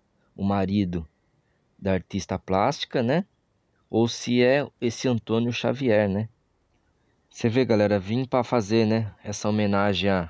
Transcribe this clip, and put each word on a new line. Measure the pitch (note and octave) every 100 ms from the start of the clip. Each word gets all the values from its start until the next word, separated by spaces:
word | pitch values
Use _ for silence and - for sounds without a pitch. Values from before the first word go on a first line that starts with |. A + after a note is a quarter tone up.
| _ _ _ -
o |
marido | G2 G2 F#2+ G#2 F#2 F2 D#2+ _ _ _ _ _ _ _
da | G2
artista | F#2 - G2 - F#2
plástica, | - F#2+ A#2 - - C#3+
né? | A#2 D#3+ G3 _ _ _ _ _ _
Ou | A2 A#2
se | - - B2
é | B2 C#3 B2+ -
esse | A#2 - C3
Antônio | A#2 - A2+ A#2+
Xavier, | A#2 A#2+ B2+ C3 G#2 G2+
né? | G2 A2 _ _ _ _ _ _ _ _ _ _
Você | - A#2+
vê, | A#2 A#2
galera, | G#2+ G#2 G#2
vim | F#2 A#2+ C3
pra | B2+
fazer, | A#2+ B2 G2 A2+ A2
né, | A2+ G#2+ -
essa | - G#2 G#2+
homenagem | G#2+ G2+ G2+ G2+ F2+ G2
à | F#2+ E2+